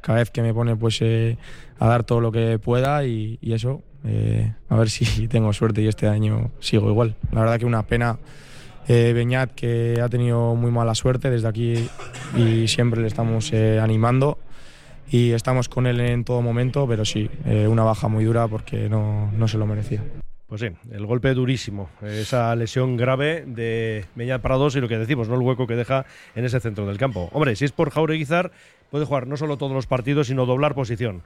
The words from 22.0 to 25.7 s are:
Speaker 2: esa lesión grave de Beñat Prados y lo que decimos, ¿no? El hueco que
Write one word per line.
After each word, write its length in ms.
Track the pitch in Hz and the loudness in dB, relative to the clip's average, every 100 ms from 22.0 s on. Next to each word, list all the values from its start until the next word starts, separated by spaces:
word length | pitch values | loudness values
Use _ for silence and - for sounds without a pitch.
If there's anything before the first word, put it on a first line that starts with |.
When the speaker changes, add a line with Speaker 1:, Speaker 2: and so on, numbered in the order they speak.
Speaker 2:
esa 520 | 104 107 107 127 117 117 | -8 -6 -2 0 2 0
lesión 420 | 113 131 131 123 | -2 0 0 0
grave 460 | 123 131 147 165 139 | 0 0 0 -4 -8
de 580 | 117 117 113 113 107 98 | -8 -4 -2 -4 -6 -10
Beñat 300 | - 120 131 | -8 -4 -2
Prados 320 | 110 131 147 135 | 0 2 2 2
y 40 | |
lo 80 | 120 | -2
que 100 | 113 | -2
decimos, 280 | 113 143 110 | 0 -2 0
¿no? 60 | 127 | 0
El 60 | |
hueco 240 | 127 123 | 0 0
que 100 | 123 | -2